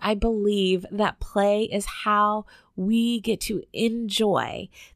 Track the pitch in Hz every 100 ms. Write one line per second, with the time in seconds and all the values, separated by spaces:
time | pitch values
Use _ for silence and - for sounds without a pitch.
0 | 202 214 220 220 208 202 190 185 196 202
1 | 202 - - 202 202 208 220 208 - -
2 | 214 208 208 214 - - _ - 190 226
3 | 233 233 220 208 - 196 - - 226 233
4 | 220 196 214 147 117 - 190 - -